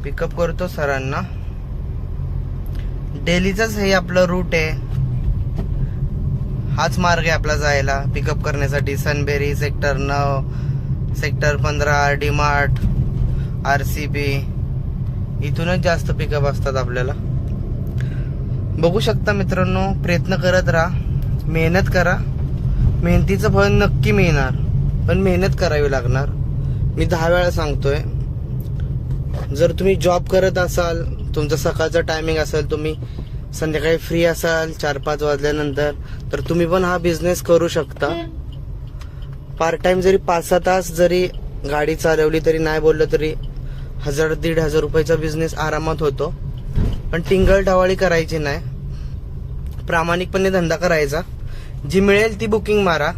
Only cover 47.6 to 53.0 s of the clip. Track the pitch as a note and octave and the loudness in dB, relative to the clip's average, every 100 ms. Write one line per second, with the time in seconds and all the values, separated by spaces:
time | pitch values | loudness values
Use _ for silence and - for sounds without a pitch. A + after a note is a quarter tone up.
47.6 | G3 F#3 F#3 F#3 F#3 E3 D#3+ D#3+ D3 C#3+ | 4 4 4 2 2 2 0 -2 -2 -4
48.6 | - - - - - - - - - - | -6 -8 -8 -8 -8 -8 -10 -10 -8 -8
49.6 | - - - E3 E3 F3 F3+ F#3+ F#3+ F#3 | -8 -8 -2 0 2 0 0 0 2 2
50.6 | E3+ D#3+ F3 E3 D3 D3+ F#3 - - - | 2 0 2 2 2 -2 -6 -8 -8 -8
51.6 | - - C#3 E3+ G3+ G3+ A3+ G3+ A3 G#3+ | -10 -10 0 2 4 4 4 0 0 0
52.6 | G3+ G#3 G3 D#3 | 2 2 4 2